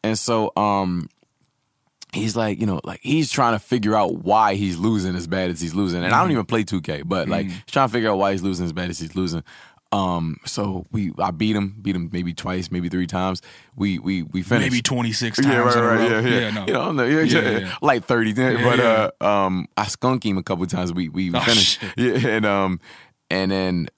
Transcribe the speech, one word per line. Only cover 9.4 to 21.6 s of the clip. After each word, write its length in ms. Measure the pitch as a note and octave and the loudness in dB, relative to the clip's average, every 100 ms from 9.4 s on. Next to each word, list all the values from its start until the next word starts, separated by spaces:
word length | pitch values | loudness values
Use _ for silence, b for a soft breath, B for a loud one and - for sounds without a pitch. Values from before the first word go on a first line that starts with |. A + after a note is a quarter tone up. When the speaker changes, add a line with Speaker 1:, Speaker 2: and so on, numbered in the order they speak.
| B B B B _ | B B B B _
Speaker 1:
Um, 460 | G2+ F#2 F2 E2 D2 | -2 0 -2 -4 -6
so 420 | - - G2+ F#2+ F2 | -6 -4 -4 -4 -6
we, 200 | A2+ F#2+ - | -4 -4 -4
I 120 | F#2+ | -4
beat 260 | E2 G#2+ G#2 | -2 0 0
him, 200 | G2 G#2+ | -2 -4
beat 160 | G2+ F2+ | -4 -4
him 140 | E2+ | -4
maybe 220 | F2 F2 | -4 -4
twice, 360 | E2 G2 F#2 F2 | -6 -6 -6 -4
maybe 200 | F2+ F2 | -4 -4
three 160 | F#2 F2 | -2 -2
times. 340 | F#2 F#2 F#2 B B B | -2 -2 -4 B B B
We, 240 | - G2 F2+ | -4 -2 -2
we, 240 | F2+ F#2+ | -2 -4
we 200 | D#2 F#2+ | -4 -6
finished. 280 | E2+ A#2+ G#2 | 0 2 2
Speaker 2:
Maybe 120 | B2 | 0
twenty-six 560 | A#2+ B2 A#2 A2+ A#2 A#2 | -2 -2 -2 -2 -2 0
Speaker 1:
Yeah, 60 | C#3 B2 | 2 4
Speaker 2:
times 140 | B2 A#2+ | 4 4
Speaker 1:
right, 20 | |
Speaker 2:
in 40 | |
a 40 | A#2 | 4
Speaker 1:
right, 120 | A2+ | 4
Speaker 2:
row. 220 | A#2 A2+ | 4 2
Speaker 1:
yeah, 0 | B2 | 2
yeah. 120 | A#2 | 2
Speaker 2:
Yeah, 100 | A2 | 0
no. 160 | G#2+ - | -4 -2
Speaker 1:
You 60 | |
know, 60 | D#3+ | -2
I'm 140 | - D3+ | 0 0
the, 80 | A#2+ | 2
yeah, 120 | D3+ | 2
Speaker 2:
Yeah, 180 | D#3 D3+ | 4 2
Speaker 1:
yeah, 180 | C3+ G2+ | 2 0
Speaker 2:
yeah. 140 | F#2 - | -4 -2
Speaker 1:
like 240 | D3 B2 | 0 0
thirty, 280 | - A#2+ A2+ | 2 2 2
Speaker 2:
Yeah, 300 | G#2+ C3 A#2 | 2 2 4
Speaker 1:
but, 140 | B2 B2 | 4 4
Speaker 2:
yeah. 300 | A#2+ A2 G2+ - | 4 4 2 0
Speaker 1:
uh, 80 | G2+ G2+ F#2+ | 2 2 2
um, 200 | F#2 - - | 0 -2 -2
I 80 | G#2 | -2
skunk 400 | - B2+ C3 A2 | 0 0 0 0
him 100 | F#2+ | -2
a 60 | |
couple 240 | E2+ F2+ F2+ | -2 -2 -2
times. 260 | F2+ F2+ | -2 -2
We, 160 | E2+ E2+ | -2 -4
we, 220 | D#2+ F#2+ | -2 -2
we 80 | E2+ | 0
Speaker 2:
Oh, 20 | |
Speaker 1:
finished. 400 | - A2+ | 2 4